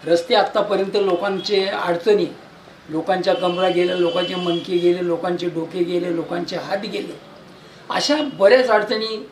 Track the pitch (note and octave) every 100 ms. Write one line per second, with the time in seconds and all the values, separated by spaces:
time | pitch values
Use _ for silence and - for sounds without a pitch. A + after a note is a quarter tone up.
0 | D#3 E3+ - B3 F#3+ G#3+ G3+ F#3+ F#3+ G3+
1 | G3 F3 G3 F#3+ F#3 G3+ F#3+ - G3 E3+
2 | G3 G#3 E3+ - - - - - - D#3
3 | D#3+ - F3+ F3 F3+ F3 F#3 F3 F3+ F3+
4 | F3 E3+ F3 F3+ F3+ E3+ F3 F3 F3 F3
5 | F3+ E3 F3+ F3 F3 D#3+ D#3+ F#3 E3+ F3
6 | F3 E3 D#3 F3 - F3+ D3+ G3 A3 -
7 | - - - - - - - - - F#3
8 | F3+ D4 D4 - G3 B3+ B3+ G#3+ G#3 A3
9 | A3 A3 -